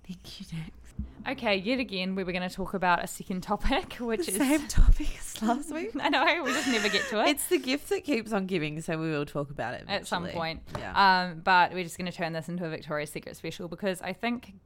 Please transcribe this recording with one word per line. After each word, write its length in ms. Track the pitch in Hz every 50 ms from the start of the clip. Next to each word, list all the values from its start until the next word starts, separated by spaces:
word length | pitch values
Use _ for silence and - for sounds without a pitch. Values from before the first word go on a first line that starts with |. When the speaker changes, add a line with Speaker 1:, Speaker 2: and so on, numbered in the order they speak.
| -
Speaker 1:
Thank 340 | - 180 180 - - - -
you, 60 | 196 - 165 160
next. 180 | 160 - - - - - - - - - - - - 247
Speaker 2:
Okay, 280 | 277 269 - 220 202
yet 220 | 190 180 214 262 247
again, 360 | 269 202 190 180 185 185 190
we 100 | 196 190
were 80 | 175
gonna 180 | 180 185 180 185
talk 240 | - - 185 - -
about 300 | 185 180 180 175 - -
a 20 |
second 360 | 170 - - - - 190 185
topic, 520 | - - 208 - - - 277 339 359 - -
<laughs> 60 | -
which 260 | 247 233 226 220 339
Speaker 1:
The 60 | -
Speaker 2:
is 60 | 190 214
Speaker 1:
same 280 | 285 254 302 311 294
topic 420 | - - - - - - - 302 - - -
as 220 | - - - -
last 280 | 220 220 240 294 294 -
week. 180 | 302 320 359 440 453
Speaker 2:
<laughs> 40 | 285
I 80 | - 330
know, 340 | 294 269 262 349 294 349
we 100 | 302 247
just 160 | 254 - 254 269
never 200 | 240 214 208 208
get 180 | 202 196 - -
to 100 | 214 208
it. 80 | 240 294
Speaker 1:
It's 180 | 302 - - -
the 100 | 359 302
gift 300 | 254 254 262 285 - -
that 120 | 403 381 -
keeps 280 | - 294 226 214 214
on 140 | 220 196 190
giving, 340 | 185 190 175 156 151 151 160
so 180 | 160 - 165 160
we 120 | 160 160
will 160 | 156 143 147
talk 240 | 147 - 151 143 135
about 240 | 147 139 120 117 123
it 100 | - - -
Speaker 2:
At 180 | 202 190 -
some 180 | - 220 180 170
Speaker 1:
eventually. 160 | - - 170
Speaker 2:
point. 220 | 165 165 160 - - - - -
Speaker 1:
Yeah. 500 | - 98 - - 196 190 185 180 180 180
Speaker 2:
Um, 100 | 165 160 165
but 280 | 190 185 180 175 -
we're 120 | - 185 180
just 140 | 165 - -
gonna 120 | 185 180
turn 200 | 165 - 180 160
this 160 | 165 160 160 -
into 160 | 170 175 180
a 60 | 160
Victoria's 400 | 156 - - 156 151 151 147 151
Secret 260 | - 151 - - -
special 320 | - - 160 - - 180 165
because 320 | 170 - 214 196 185 170
I 100 | - 180
think 420 | 190 - - 240 240 240 - - 196 196 _